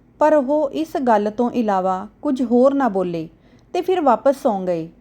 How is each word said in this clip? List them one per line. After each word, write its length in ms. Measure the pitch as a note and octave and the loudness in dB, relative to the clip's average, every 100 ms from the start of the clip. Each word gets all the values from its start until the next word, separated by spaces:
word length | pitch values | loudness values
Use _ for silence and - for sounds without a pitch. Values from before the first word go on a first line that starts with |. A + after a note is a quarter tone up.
| _ - | _ 0
ਪਰ 160 | D4+ | 2
ਉਹ 360 | D4+ B3+ D4+ D4 | 4 2 0 -2
ਇਸ 260 | C#4+ D#4 E4+ | -4 -6 -2
ਗੱਲ 340 | B3 G#3 G#3 | 2 2 0
ਤੋਂ 200 | G#3 A#3+ | -2 -2
ਇਲਾਵਾ 580 | B3 A3 F#3+ F#3 F#3 G#3 _ | -2 -2 0 -2 -4 -8 _
ਕੁਝ 200 | D4 C4 | -6 -4
ਹੋਰ 320 | A#3 A#3+ C4+ | 0 4 4
ਨਾ 140 | C#4 B3 | 2 0
ਬੋਲੇ 400 | F#3+ F3+ E3+ D#3+ _ _ _ _ | -2 -4 -6 -8 _ _ _ _
ਤੇ 80 | F4+ | -4
ਫਿਰ 200 | F4 F#4 | -2 0
ਵਾਪਸ 360 | C#4 G#3+ C#4 C4+ | 2 2 2 0
ਸੌਂ 180 | C4 G3 | 0 -2
ਗਏ। 280 | F3+ E3 E3 - | -2 -4 -6 -14